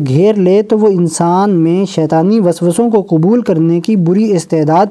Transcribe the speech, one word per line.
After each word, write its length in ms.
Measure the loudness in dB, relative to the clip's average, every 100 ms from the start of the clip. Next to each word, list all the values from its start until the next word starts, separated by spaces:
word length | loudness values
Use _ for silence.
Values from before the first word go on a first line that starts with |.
| 0
گھیر 280 | 2 2 2
لے 260 | 2 0
تو 180 | 0 0
وہ 80 | 2
انسان 640 | 0 -2 -2 -2 0 0
میں 360 | 0 0 0 -2
شیطانی 540 | -2 -2 0 0 2
وسوسوں 500 | 0 0 -2 0 0
کو 160 | 0 0
قبول 320 | 0 2 0
کرنے 380 | 0 0 0 0
کی 140 | -2 0
بری 400 | 0 0 0 -2
استعداد 500 | -2 -2 0 0 0